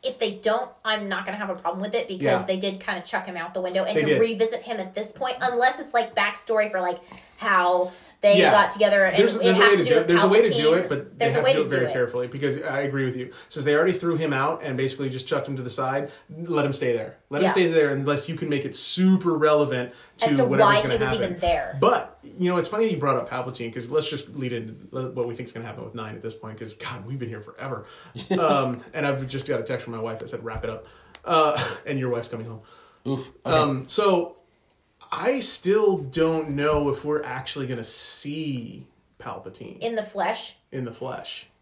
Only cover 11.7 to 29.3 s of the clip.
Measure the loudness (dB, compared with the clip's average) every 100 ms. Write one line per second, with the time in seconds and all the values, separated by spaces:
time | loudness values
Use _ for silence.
11.7 | 0 0 0 -2 -2 -6 -4 -2 -2 -4
12.7 | -4 -2 -2 -2 -4 -10 -14 -14 -6 0
13.7 | 2 2 0 -2 -2 -2 0 -2 -2 -6
14.7 | -4 -4 -4 -6 -6 -4 -4 -4 -8 -8
15.7 | -4 -2 -2 -6 -12 _ -14 -4 0 0
16.7 | -2 -2 -2 -4 -14 _ 0 2 2 4
17.7 | 4 4 2 0 -2 -4 -8 -4 -4 -4
18.7 | -6 -4 2 4 6 4 2 4 4 4
19.7 | 0 -4 -10 -20 _ 2 4 4 6 6
20.7 | 6 2 0 0 0 -2 -2 0 0 -2
21.7 | 2 2 2 -2 -16 -20 -2 0 0 -2
22.7 | 0 0 0 0 -2 -2 -8 -8 -8 -8
23.7 | -8 -2 -2 -2 -6 -10 -8 -6 -6 -8
24.7 | -14 -12 -8 -8 -4 -6 -6 -12 -12 -12
25.7 | -12 -14 -12 -12 -12 -12 -12 -16 -14 -16
26.7 | -12 -12 -12 -12 -10 -10 -10 -16 -14 -10
27.7 | -10 -12 -20 -16 -14 -4 0 4 2 2
28.7 | -4 -8 -4 -2 -4 -4